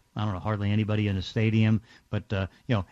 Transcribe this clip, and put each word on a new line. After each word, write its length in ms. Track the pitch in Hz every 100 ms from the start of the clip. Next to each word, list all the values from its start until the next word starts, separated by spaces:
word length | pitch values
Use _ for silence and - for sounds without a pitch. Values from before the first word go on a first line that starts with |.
| _ -
I 100 | 107
don't 80 |
know, 60 | 92
hardly 320 | 107 107 101
anybody 360 | 107 104 107 104
in 80 | 95
the 60 |
stadium, 580 | 90 117 110 110 110 110 - - -
but, 240 | 104 -
uh, 140 | 101 95 _ -
you 60 |
know, 120 | 104 92